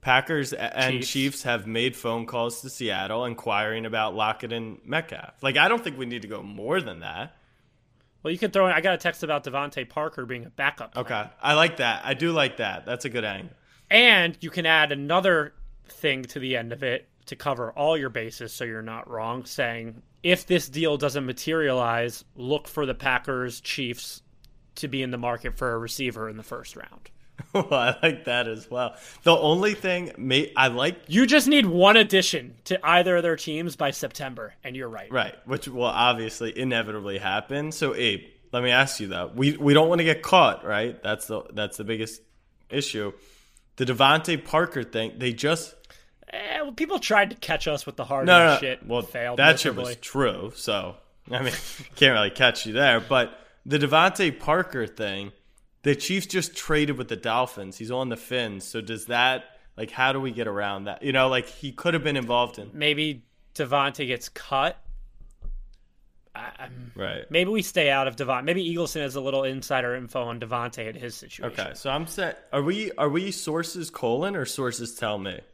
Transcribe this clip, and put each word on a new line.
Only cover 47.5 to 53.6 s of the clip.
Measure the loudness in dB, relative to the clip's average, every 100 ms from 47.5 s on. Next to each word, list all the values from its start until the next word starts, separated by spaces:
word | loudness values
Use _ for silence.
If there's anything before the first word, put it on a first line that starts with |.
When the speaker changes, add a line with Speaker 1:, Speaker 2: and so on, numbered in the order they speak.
| -2 -2
Speaker 2:
us | -4 -6
with | -10
the |
hard | -4 0 8
Speaker 1:
No, | 10
no, | 10 6
no. |
Speaker 2:
shit. | 2 -6 -4
Speaker 1:
Well, | -4
Speaker 2:
Failed | -4 -6 -4 6
Speaker 1:
that | 6 8
shit | 2 -2
Speaker 2:
miserably. | -6
Speaker 1:
was | -8
true, | -6 0 0 0 -8 -8
so, | -2 -2 -2 -10 _ _ -8
I | -4
mean, | -2 -4 -10
<laughs> | -14 -16 4
can't | 4
really | 6 2
catch | 4 2 2 -4
you |
there. | 2 4 4
But | 2 0 0 -6 -20 _